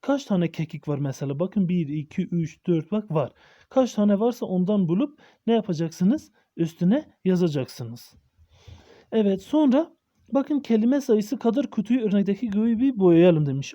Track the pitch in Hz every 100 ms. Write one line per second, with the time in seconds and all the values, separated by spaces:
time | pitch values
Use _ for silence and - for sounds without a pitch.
0 | - 277 277 190 165 165 156 151 - 143
1 | 143 135 135 139 185 208 175 180 147 151
2 | 143 - 180 175 160 - - 165 156 214
3 | 214 160 123 _ _ _ _ 262 247 -
4 | 208 196 233 240 - 185 180 208 175 180
5 | 294 - _ _ - 226 214 160 165 -
6 | 185 302 - _ _ - 165 - 175 262
7 | - _ 185 185 175 143 127 - 117 120
8 | - _ _ _ _ _ - - - -
9 | - 220 202 190 - 302 294 262 339 _
10 | _ _ - 254 277 294 - 226 226 277
11 | 262 214 208 233 233 226 254 - 202 254
12 | 214 202 196 202 233 202 226 220 269 233
13 | 185 165 180 165 143 135 135